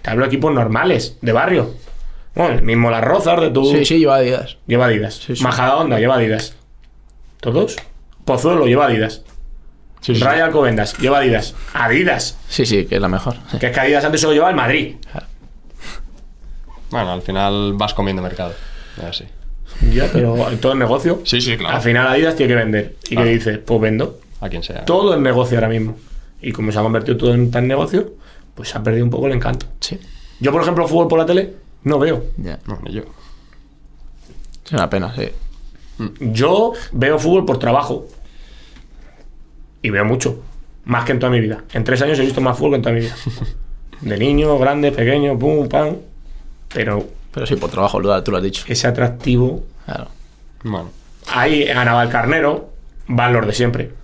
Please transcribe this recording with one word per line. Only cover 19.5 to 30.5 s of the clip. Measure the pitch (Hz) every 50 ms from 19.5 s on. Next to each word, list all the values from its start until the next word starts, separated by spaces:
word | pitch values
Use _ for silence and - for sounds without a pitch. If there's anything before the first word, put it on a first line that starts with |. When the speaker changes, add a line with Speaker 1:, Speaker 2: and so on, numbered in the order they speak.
| - - - - - - - -
Speaker 1:
Ya, | 113 123 - 175
pero | - - 123 117 117 120 117 110 127 113
todo | - 131
es | 135 135
negocio. | 123 110 123 139 - 170 165 160 -
Speaker 3:
Sí, | - 143 120
sí, | 120 120 113
claro. | 110 90 80 -
Speaker 1:
Al | -
final | 110 117 117 123 127
Adidas | 131 131 143 156 165 160
tiene | 156 139 120
que | 123
vender. | 120 113 107 107 107 104 - - - -
¿Y | - 120
Speaker 3:
Claro. | 117 117
Speaker 1:
qué | 117 117
dice? | 117 113 113 107 104
Pues | - - 117 113
vendo. | 110 110 110 110 143 - - - - - - -
Speaker 3:
A | 107 98
quien | 87 85
sea. | 82 - - - -
Speaker 1:
Todo | - - 180 202 202 175
es | 151
negocio | 139 131 127 127 123 123 123
ahora | 117 110 110
mismo. | 113 113 110 110 110 - - - - - - - - -
Y | - 135
como | 107 - 110 107
se | 104 107
ha |
convertido | 107 113 113 113 110 - 123
todo | 113 - 123 120
en | 120 123 120
tan | 120 120 123
negocio, | 127 135 139 156 - - 196 - - - - - - - - - - -
pues | - 110 -
se | - 113
ha |
perdido | 107 110 110 117 120
un | 120
poco | 120 - 123
el | 139
encanto. | 131 127 - 123 123 - - - - -
Speaker 2:
Sí. | - - - - - - - - - - - -
Speaker 1:
Yo, | 123 139